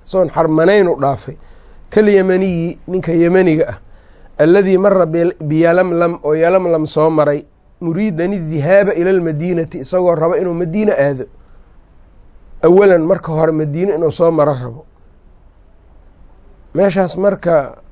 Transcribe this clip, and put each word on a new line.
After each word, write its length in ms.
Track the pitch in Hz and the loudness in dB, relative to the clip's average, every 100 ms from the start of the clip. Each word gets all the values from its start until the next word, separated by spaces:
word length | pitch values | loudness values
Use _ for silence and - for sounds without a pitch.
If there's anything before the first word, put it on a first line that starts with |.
| - | -6
isagoon 240 | 190 180 | -2 -2
xarmanayn 580 | 151 165 156 170 208 180 | 0 0 2 4 4 2
u 80 | 151 | 0
dhaafay, 340 | 139 127 - - - - - - - | -2 -4 -10 -20 -20 -20 -20 -20 -4
"kal 180 | 208 214 | 0 4
yamaniyi," 680 | 196 185 185 190 170 170 - - | 2 2 0 0 -2 -6 -8 -8
ninka 240 | 185 170 | -6 -2
yamaniga 540 | 165 170 185 185 156 - | 0 2 4 2 2 -2
ah, 100 | - - - - - - - | -6 -18 -20 -20 -20 -20 -2
"alladii 400 | 160 196 190 185 | 2 4 4 2
marra 280 | 202 190 165 | 2 2 0
bil-, 300 | 170 170 - | 0 -2 -4
biyalamlam," 760 | 151 156 170 175 185 170 170 170 | -4 0 2 2 0 0 -2 -2
oo 100 | 147 | -4
yalamlam 540 | 156 165 190 180 160 156 | 0 2 2 2 -2 -2
soo 220 | 156 160 | 0 0
maray, 340 | 160 147 147 - _ _ - | 2 0 -2 -6 _ _ -10
"muriidan 520 | 170 165 214 160 180 | -6 -4 -4 -2 -4
idihaaba 600 | 202 156 160 147 196 202 | -4 -6 -4 2 2 2
ila 160 | 160 175 | 0 0
almadiinati," 720 | 190 165 147 175 170 160 175 | 0 -2 -4 -4 -4 -4 -8
isagoo 360 | 131 180 180 156 | -6 0 0 0
raba 220 | 165 160 | 0 0
inuu 160 | 180 | -2
Madiina 400 | 170 175 196 214 | -4 -4 -2 -2
aado. 320 | - 143 131 113 - - - - - _ _ - - - - - - | 0 0 -2 -10 -16 -20 -20 -20 -20 _ _ -20 -20 -20 -20 -20 -2
Awalan, 400 | 165 185 202 175 | 4 6 6 4
marka 300 | 160 180 160 | 2 -2 -2
hore 200 | 156 160 | -2 -2
Madiina 440 | 156 151 156 196 156 | -2 -4 -4 -4 -2
inuu 160 | 160 | -2
soo 200 | - 170 | 0 0
maro 220 | 160 147 | 2 0
rabo. 320 | 131 123 131 - _ - _ _ - - _ _ _ _ - - _ - - - - - | -2 -8 -16 -20 _ -20 _ _ -20 -20 _ _ _ _ -20 -20 _ -20 -20 -20 -20 -10
Meeshaas 440 | 151 196 185 180 170 | 0 0 0 -4 0
marka 580 | 196 190 175 160 131 - - | -2 -2 0 0 -2 -12 -20